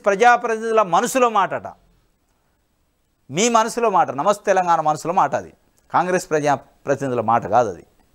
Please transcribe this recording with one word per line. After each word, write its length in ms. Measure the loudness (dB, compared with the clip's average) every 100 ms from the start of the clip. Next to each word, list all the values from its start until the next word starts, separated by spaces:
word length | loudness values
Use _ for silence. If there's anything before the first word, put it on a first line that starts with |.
| -2
ప్రజాప్రతినిధుల 760 | 4 4 4 0 -6 -2 0
మనసులో 480 | 2 0 0 0 0
మాటట, 340 | 2 0 -4 -10 -18 _ _ _ _ _ _ _ _ _ _ _ _ _ _ -8
మీ 180 | -2 2
మనసులో 400 | 2 0 0 0
మాట, 220 | 2 0
నమస్తే 320 | 0 -2 -2 0
తెలంగాణ 360 | 0 0 0
మనసులో 320 | 0 -4 -2
మాట. 220 | 0 0 -2
అది 180 | -8 -16 _ _ _
కాంగ్రెస్ 360 | -2 0 -2 -2
ప్రజాప్రతినిధుల 920 | -2 0 -2 -6 _ -6 -4 -2 -2
మాట 260 | 0 0 2
కాదు, 220 | 0 0
అది 160 | -4 -16 _ _